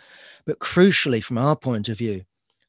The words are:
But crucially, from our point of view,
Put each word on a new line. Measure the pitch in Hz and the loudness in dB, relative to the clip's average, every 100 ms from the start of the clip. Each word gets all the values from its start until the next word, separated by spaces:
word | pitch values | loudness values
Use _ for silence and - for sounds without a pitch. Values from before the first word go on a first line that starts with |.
| _ - - - - | _ -20 -20 -12 -10
But | - | -8
crucially, | - 175 190 - 147 113 | -2 4 4 4 0 -2
from | - 117 | -2 0
our | 139 151 | 0 0
point | 131 113 104 | -2 -4 -4
of | 107 | -4
view, | 117 95 95 _ _ _ | -4 -6 -10 _ _ _